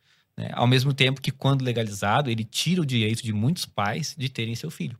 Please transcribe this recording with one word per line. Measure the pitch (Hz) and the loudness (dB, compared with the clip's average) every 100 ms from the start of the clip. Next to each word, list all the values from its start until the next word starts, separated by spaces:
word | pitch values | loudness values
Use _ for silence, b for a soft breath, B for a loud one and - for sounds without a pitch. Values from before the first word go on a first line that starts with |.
| _ _ _ - | _ _ _ -10
né? | 55 | -8
Ao | - 123 | 2 4
mesmo | 131 135 | 6 4
tempo | 135 131 135 | 2 2 2
que, | - | -4
quando | - 135 135 | 0 2 2
legalizado, | 127 117 110 101 101 123 139 | 2 -2 -2 -2 2 2 2
ele | 113 | -2
tira | 110 - 156 180 | -4 -4 0 0
o | 147 | 2
direito | 120 107 113 | 2 2 0
de | 117 | -2
muitos | 104 120 175 - | 0 0 0 -4
pais | - 101 151 151 - | -2 -2 -2 -6 -6
de | 127 | -6
terem | - 113 | -4 -6
seu | 117 156 | -6 -8
filho, | - 156 110 | -8 -8 -10